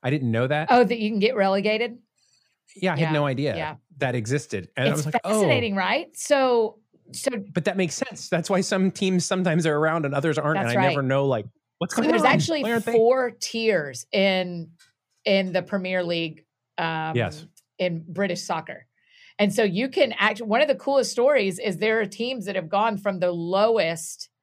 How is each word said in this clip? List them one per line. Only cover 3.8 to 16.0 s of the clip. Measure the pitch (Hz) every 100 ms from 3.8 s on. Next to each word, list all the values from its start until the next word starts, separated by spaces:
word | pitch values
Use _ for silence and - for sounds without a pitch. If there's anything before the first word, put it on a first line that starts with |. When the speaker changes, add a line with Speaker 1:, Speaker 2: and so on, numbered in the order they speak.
| _ 147
Speaker 1:
that | 135
existed. | 123 110 143 - 101 87 -
And | 127
I |
Speaker 2:
It's | 151
Speaker 1:
was | 147
like, | 233
"Oh." | 185 220
Speaker 2:
fascinating, | 190 269 233 196
right? | 185 254 339 -
So, | - 285 262 240 220 - _ _ _
so | - - 240 196
Speaker 1:
But | - 165
that | 190
makes | 180
sense. | - 269 202 -
That's | 165 165
why | 190
some | 170 196 190
teams | - 190 185 -
sometimes | 185 180 160 165
are | 147
around | 156 165 143
and |
others | 139 160 151
aren't. | 147 160
Speaker 2:
That's | 117
Speaker 1:
and | 123
I | 185
never | 151
Speaker 2:
right. | 131
Speaker 1:
know, | 135 139
like, | 120 101 _ _ _
what's | 175
Speaker 2:
So | -
Speaker 1:
going | 277
Speaker 2:
there's | 330
Speaker 1:
on? | 302
Speaker 2:
actually | - - 320
Speaker 1:
Why | 262
aren't | 233 226
they? |
Speaker 2:
four | 226 226 262 247
tiers | 240 - 233 226 190 143 123 -
in, | 208 196 185 180 175 160 _ _ _ _ _ -
in | 196 185
the | 180
Premier | 180 202 185 185